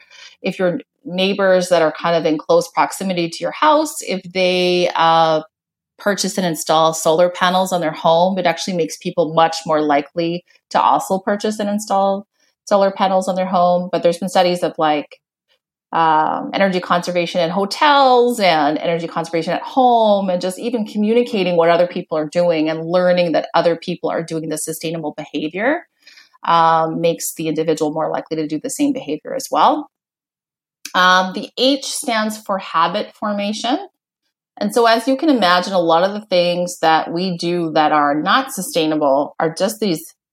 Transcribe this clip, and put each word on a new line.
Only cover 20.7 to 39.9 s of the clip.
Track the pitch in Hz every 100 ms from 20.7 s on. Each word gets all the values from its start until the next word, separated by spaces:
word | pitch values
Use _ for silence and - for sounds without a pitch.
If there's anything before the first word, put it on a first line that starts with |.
| 240 214
communicating | 214 214 233 240 214 180 175
what | 165
other | 170 175
people | 185 170 160
are | 151
doing | 175 175 160 156
and | 160 165
learning | 180 180 180 175
that | 151 - 165
other | 170 165
people | - 170 -
are | 110
doing | 165 165 160
the | 151
sustainable | - 160 165 165 151
behavior, | 147 151 147 151 175 226 320 - _ _ - _ _ -
um, | 170 165 165 160 165
makes | 170 165 - -
the | 160
individual | 156 160 156 151
more | 156 156
likely | 160 - 160
to | 151
do | 151
the | 170
same | - 143
behavior | 139 - 156 - -
as | -
well. | 147 196 311 302 _ _ _ _ _ _ _ _ _ - 185
Um, | 180 185 190
the | 196 - -
H | 247 277 -
stands | - - 226 214 214
for | - 190
habit | - 165 170 202 214 -
formation. | 214 202 202 214 226 320 392 _ _ _ _ _ _ -
And | 208 226
so | 233
as | 226 269
you | 269
can | 330
imagine, | 262 185 180 180
a | 190
lot | 165 160 190
of |
the | 208 214
things | 180 175 175 175 -
that | 160 160 -
we | 170 190 170
do | 175 175 165
that | 156 151
are | 151 143 147
not | 170 240 269
sustainable | - 185 175 156 156 147 135 143 -
are | 165
just | 160 190 214
these | 214